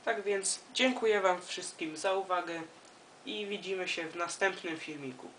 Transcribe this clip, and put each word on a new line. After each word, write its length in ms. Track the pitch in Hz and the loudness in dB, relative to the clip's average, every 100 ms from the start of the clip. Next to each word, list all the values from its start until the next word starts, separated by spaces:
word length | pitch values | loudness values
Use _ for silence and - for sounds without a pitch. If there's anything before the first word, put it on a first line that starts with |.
Tak 180 | - 220 | 0 0
więc 380 | 202 196 190 - - | 2 0 0 -4 -4
dziękuję 460 | - 254 247 220 208 | 4 4 6 4 6
wam 220 | 190 180 | 6 4
wszystkim 540 | - - 180 - 165 156 | -2 -6 -6 -6 -6 -2
za 160 | 196 | 0
uwagę 500 | 190 185 180 165 165 160 - - - - - - | 0 2 0 0 -6 -8 -14 -20 -20 -20 -14 -8
i 200 | 214 202 | -6 -4
widzimy 420 | 202 180 190 180 | -6 -4 -4 -2
się 200 | - 160 | -2 -4
w 80 | 170 | -4
następnym 600 | 170 - 196 185 175 160 | -4 2 2 2 -6 -6
filmiku. 540 | - 147 139 127 - | -6 -8 -8 -10 -14